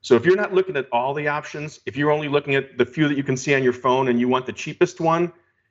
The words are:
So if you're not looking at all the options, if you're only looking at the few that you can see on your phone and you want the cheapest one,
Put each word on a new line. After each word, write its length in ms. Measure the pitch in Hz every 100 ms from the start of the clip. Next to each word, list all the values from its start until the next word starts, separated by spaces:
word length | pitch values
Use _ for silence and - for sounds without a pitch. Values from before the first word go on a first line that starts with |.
So 120 | -
if 100 | 117
you're 120 | 156 190
not 180 | 208
looking 220 | 190 190 147
at 120 | 127
all 200 | 120 131
the 160 | 147 147
options, 520 | 147 - 156 151 -
if 100 | -
you're 160 | 123 147
only 180 | 151 151
looking 260 | 147 143
at 240 | 139 - -
the 80 | -
few 200 | - 147
that 120 | 139
you 40 |
can 140 | 135 131
see 180 | 147
on 80 | 139
your 120 | 127
phone 340 | 123 131 127 131
and 100 | 120
you 100 | 123
want 180 | 127 123
the 60 |
cheapest 460 | 101 - - 180 -
one, 320 | 165 165 175 - _ _ _